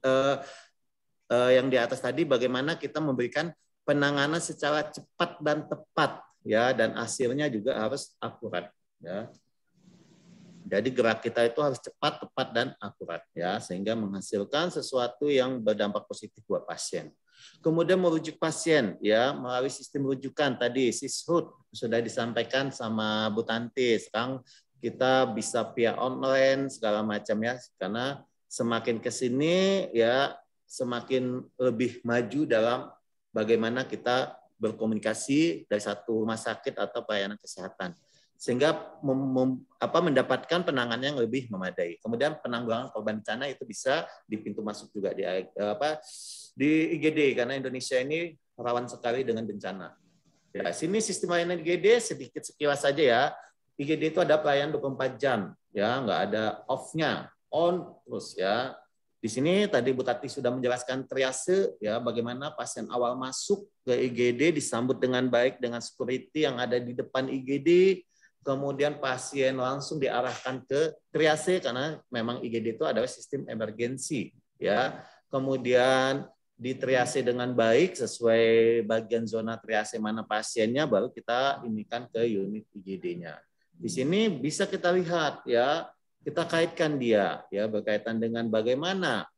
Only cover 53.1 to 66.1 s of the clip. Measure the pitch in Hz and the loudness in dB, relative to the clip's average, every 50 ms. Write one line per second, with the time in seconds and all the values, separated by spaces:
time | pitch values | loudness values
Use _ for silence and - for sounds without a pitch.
53.1 | 117 117 135 151 - - - - _ _ _ _ _ _ 139 143 156 151 143 160 | 6 6 4 2 0 -6 -18 -20 _ _ _ _ _ _ -2 -2 0 0 0 0
54.1 | 156 180 175 151 156 151 - 151 143 139 143 151 156 151 - 139 135 120 135 131 | 2 2 4 4 4 4 4 2 2 2 2 0 -2 -2 -2 -4 -4 -2 -4 -4
55.1 | 131 113 - 139 127 110 95 - - _ _ _ _ 101 98 110 120 135 135 107 | -2 0 0 0 2 0 -2 -4 -8 _ _ _ _ 0 0 2 2 0 0 0
56.1 | 90 80 95 101 104 107 110 107 - - - - 131 - - - - 156 160 143 | 0 0 0 0 0 0 0 0 -2 -4 -4 -4 -4 -4 -4 -8 -4 -2 0 0
57.1 | 107 78 73 - _ _ _ _ - 147 170 175 175 180 156 - - - _ - | 0 -2 -6 -10 _ _ _ _ 0 2 2 2 2 0 -4 -8 -16 -20 _ -10
58.1 | 123 104 90 - - - 92 98 104 117 127 135 120 - - _ _ _ _ _ | -8 -8 -8 -8 -6 -2 0 0 2 0 0 -4 -6 -12 -20 _ _ _ _ _
59.1 | _ _ - 113 104 123 135 160 185 196 208 202 - 131 117 135 131 123 117 117 | _ _ -8 -6 -2 0 0 2 4 2 2 2 2 2 2 2 0 0 0 -2
60.1 | 120 - - 139 - - 123 120 123 131 123 123 123 123 - - 127 131 131 - | -2 -4 -4 -8 -8 -2 -2 -2 -2 0 0 0 0 -2 -2 -6 -6 -6 -6 -6
61.1 | 131 131 131 131 131 - - - 185 196 190 - - - 104 107 107 120 123 123 | -2 0 0 0 0 -4 0 2 2 2 2 0 -2 -4 -4 -2 -2 0 -2 -2
62.1 | 110 117 113 120 123 127 139 151 147 - 120 120 - 123 110 - - 123 123 120 | -2 -2 -2 -4 -6 -6 -8 -10 -8 -8 -8 -8 -8 -8 -8 -6 -2 0 0 0
63.1 | 123 131 131 131 131 - - - 202 202 - - _ _ _ - 123 120 120 127 | -2 -2 -6 -8 -6 -8 -2 -2 -2 -2 -2 -16 _ _ _ 0 2 2 2 0
64.1 | 120 117 123 123 120 120 143 170 165 143 131 - - 117 120 127 131 123 - 127 | 0 2 2 2 4 4 2 2 2 2 -2 -2 -2 -2 0 0 0 0 2 2
65.1 | 127 123 127 127 120 120 120 131 127 - 123 120 117 120 117 - - _ 127 113 | 2 2 2 2 4 4 4 2 0 0 -6 -4 -4 -6 -8 -10 -8 _ -4 -4